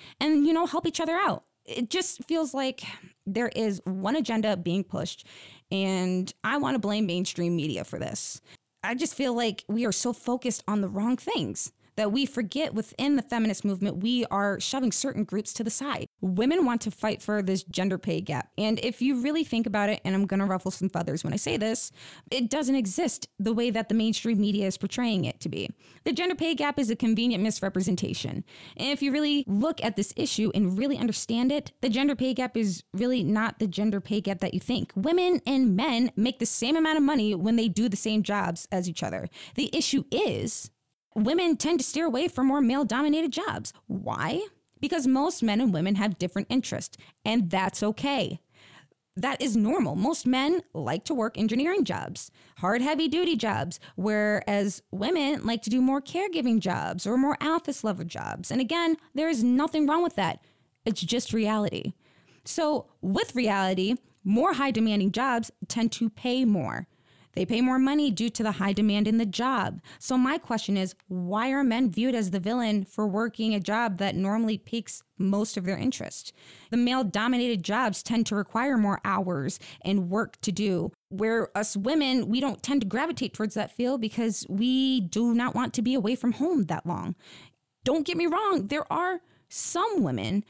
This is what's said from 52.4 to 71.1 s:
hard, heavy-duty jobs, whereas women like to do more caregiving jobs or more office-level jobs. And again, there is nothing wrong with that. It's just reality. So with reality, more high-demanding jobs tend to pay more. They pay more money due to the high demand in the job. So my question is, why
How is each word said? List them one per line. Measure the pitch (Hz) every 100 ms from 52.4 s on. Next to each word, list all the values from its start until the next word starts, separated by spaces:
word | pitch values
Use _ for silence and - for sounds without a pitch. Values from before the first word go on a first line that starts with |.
| - -
hard, | 180 233
heavy-duty | 269 302 320 311 359 269
jobs, | 220 110 165 - - -
whereas | 202 214 208 208 - 202 202 - -
women | 190 220 349 277 294 220
like | 226
to | 214
do | 254
more | 254 277
caregiving | 277 339 403 330 247 226
jobs | 185 175 80 180 202
or | 247
more | 277 -
office-level | 294 330 311 262 214 185 170
jobs. | - 52 52 180
And | 247
again, | 247 339 330 320 -
there | 262 320
is | 269
nothing | 247 247 311 311 285
wrong | 320
with | 339 -
that. | 170 - _ _ _ _ -
It's | 202
just | 170 240 -
reality. | 233 208 214 208 87 - - _ _ _ _ -
So | - 302 294 - _
with | 180 220 453 247
reality, | 233 196 190 190 190 247 _ _
more | 190 220 339
high-demanding | 262 277 220 226 208 190
jobs | 208 262 233 226 - -
tend | 240 226
to | - 226
pay | - 254 254 247
more. | 196 120 60 - _ _ _ _
They | - 180
pay | 240
more | 254 262
money | 262 294 294
due | 190 233
to | -
the | 214
high | 202 196
demand | 196 214 202 214
in | 220
the | 220
job. | 175 247 254 - - - -
So | - 254
my | 254 330
question | - 220 - 202
is, | 190 -
why | -